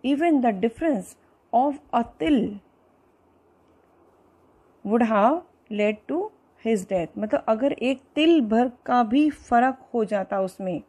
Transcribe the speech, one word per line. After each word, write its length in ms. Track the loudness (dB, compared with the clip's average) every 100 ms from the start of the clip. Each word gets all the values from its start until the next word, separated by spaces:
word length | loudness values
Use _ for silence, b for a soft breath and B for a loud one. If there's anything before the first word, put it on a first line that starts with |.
| -2
"Even 260 | 0 2
the 200 | 2 2
difference 640 | 0 -4 -2 -2 -2 -6 -20 b b _
of 200 | 0 0 -4 _
a 100 | -4 -4 _
till 320 | 0 0 0 -8 _ _ _ _ _ _ _ _ _ _ _ _ _ _ _ _ _ _ _ _ _ _ -2
would 160 | 0
have 380 | 2 2 2 0 -6 _ _
led 220 | -2 -2 -2 -8
to 180 | -6 -8 _ _ _ -2
his 180 | -2
death", 240 | -2 -4 -4 -8
मतलब 260 | -4 -4 -2
अगर 240 | 0 -2
एक 300 | -2 -4 -4 _
तिल 260 | 0 4 4
भर 320 | 2 0 0 -4 -2
का 160 | 0
भी 280 | 2 2 2
फर्क 480 | -2 0 2 2 -2 -6
हो 100 | -4
जाता 360 | -2 -4 -4 -4
उसमें 420 | -4 -6 -8 -8